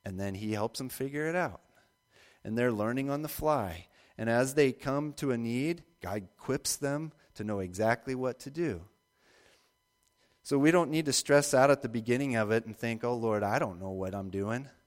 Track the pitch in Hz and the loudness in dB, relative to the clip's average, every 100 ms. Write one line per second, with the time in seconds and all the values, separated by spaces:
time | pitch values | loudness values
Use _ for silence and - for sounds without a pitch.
0 | 101 92 98 95 107 107 113 - 131 - | -10 -6 -6 -4 -4 -2 -2 -4 -10 -6
1 | 135 147 156 175 156 95 _ _ _ _ | -6 -4 -4 -2 -4 -6 _ _ _ _
2 | _ _ - _ 101 113 123 107 107 127 | _ _ -20 _ -6 0 2 2 0 -2
3 | 139 143 151 - 151 147 98 87 - _ | -2 -4 -6 -2 0 0 -2 -8 -16 _
4 | _ - 113 120 135 143 139 120 147 139 | _ -6 0 2 2 4 4 2 -4 -2
5 | 151 143 143 120 117 120 151 170 - _ | -4 -4 -2 -2 -2 -2 -2 -4 -10 _
6 | 87 104 92 _ - 135 - - 143 143 | -6 -6 -8 _ -4 -4 -2 -4 -2 -4
7 | 156 _ _ - 104 101 92 90 110 120 | -6 _ _ -8 -4 -2 -4 0 2 2
8 | - 131 127 117 135 147 165 90 87 _ | 0 -4 -4 -4 -10 -4 -4 -4 -10 _
9 | _ _ _ _ _ _ _ _ _ _ | _ _ _ _ _ _ _ _ _ _
10 | _ _ _ _ - 139 151 175 156 156 | _ _ _ _ -2 4 6 6 4 0
11 | 151 123 - 143 143 131 139 139 127 117 | 2 0 6 4 6 6 6 6 2 -4
12 | 113 123 139 117 104 110 113 107 117 113 | 0 0 2 0 2 2 0 -6 -4 -2
13 | 120 120 113 104 101 123 127 87 95 95 | -2 0 0 0 2 0 -2 -6 -8 -4
14 | 95 98 95 98 101 120 135 - | -4 -6 -6 -4 -2 -4 -8 -18